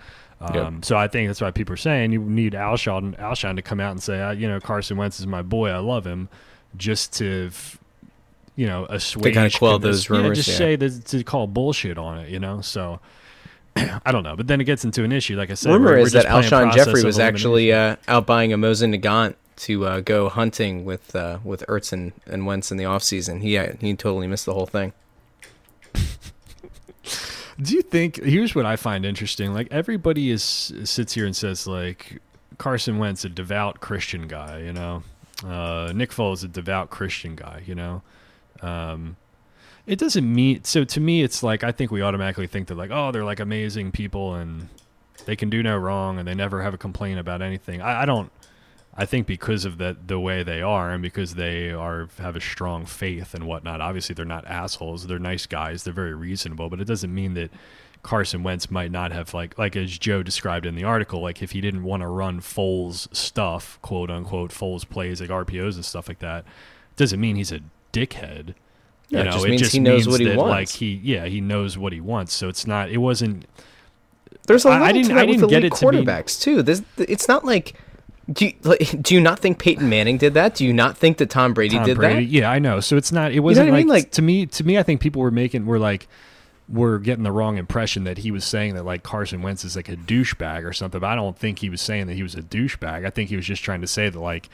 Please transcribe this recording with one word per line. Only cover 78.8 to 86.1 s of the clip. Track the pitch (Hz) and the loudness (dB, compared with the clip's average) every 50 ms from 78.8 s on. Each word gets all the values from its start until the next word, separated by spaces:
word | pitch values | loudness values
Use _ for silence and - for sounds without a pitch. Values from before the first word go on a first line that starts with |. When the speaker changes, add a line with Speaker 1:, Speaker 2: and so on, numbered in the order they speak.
| 156 - - | 4 2 0
Speaker 1:
<laughs> | 156 | 0
do | 143 - 180 | 4 6 8
you | 180 | 8
not | 165 165 180 - | 8 8 6 4
think | - 190 175 - | 2 2 2 4
Peyton | - 175 160 - 147 | 4 2 4 4 4
Manning | 123 110 107 107 113 127 | 4 4 6 4 4 4
did | 131 143 147 143 | 6 4 6 6
that? | 151 175 220 - | 6 4 4 4
Do | - 139 | 2 4
you | 123 120 | 4 6
not | 117 117 135 143 | 6 6 4 4
think | - - 160 160 | 6 4 6 6
that | - 147 - | 4 2 2
Tom | - 131 127 123 113 | 4 4 4 4 4
Brady | 110 107 107 110 | 4 2 4 4
Speaker 2:
Tom | 117 113 | 4 4
Speaker 1:
did | 127 127 | 4 4
Speaker 2:
Brady, | 117 - - - 117 123 | 4 4 4 4 4 2
Speaker 1:
that? | 120 | 4
Speaker 2:
yeah, | 151 143 110 113 | 4 4 6 4
I | 127 | 4
know. | 139 147 135 104 95 | 4 4 4 2 2
So | 98 - 147 | 2 4 4
it's | 143 139 - | 4 4 4
not, | 165 170 156 151 | 2 2 2 2
it | 123 | 2
Speaker 1:
You | 147 | 4
know | 147 | 6
Speaker 2:
wasn't | 165 214 254 285 311 | 8 8 8 8 8
Speaker 1:
what | 269 | 8
I | 294 | 8
mean? | 330 | 8
Speaker 2:
like, | 311 277 190 - | 8 6 4 4
Speaker 1:
Like | - - | 2 2
Speaker 2:
to | - | 4
me, | 160 165 180 196 185 | 4 6 6 4 2
to | 147 - - 156 | 0 -2 0 2
me, | 165 190 | 4 4
I | 202 180 | 4 4
think | - 156 127 | 4 2 2
people | - 151 143 135 | 2 0 2 2
were | 127 123 | 2 2
making, | 117 120 123 123 - 123 104 | 2 2 2 0 0 -2 0
were | 110 117 110 | 2 2 2
like, | 107 107 101 95 - - | 2 2 0 -2 -4 -12